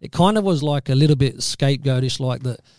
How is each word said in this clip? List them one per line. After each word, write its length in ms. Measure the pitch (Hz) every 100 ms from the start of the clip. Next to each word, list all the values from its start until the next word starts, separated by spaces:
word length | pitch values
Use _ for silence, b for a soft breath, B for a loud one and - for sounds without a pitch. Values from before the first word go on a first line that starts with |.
It 120 | -
kind 260 | - 180 214
of 60 |
was, 180 | 196 165
like, 260 | 147 143 -
a 60 |
little 220 | 131 151 143
bit 220 | 135 -
scapegoatish, 800 | - - 139 139 139 127 131 -
like, 240 | 131 123
that 160 | 127 117 _